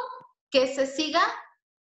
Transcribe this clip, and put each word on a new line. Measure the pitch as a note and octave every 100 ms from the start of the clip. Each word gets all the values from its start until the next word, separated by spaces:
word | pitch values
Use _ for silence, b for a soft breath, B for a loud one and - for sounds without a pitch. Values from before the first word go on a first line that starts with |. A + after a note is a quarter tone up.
| B4+ - - _ _
que | C4+ C4
se | C4+ C4+
siga | - D#4 D#4+ G#4 - - _ _ _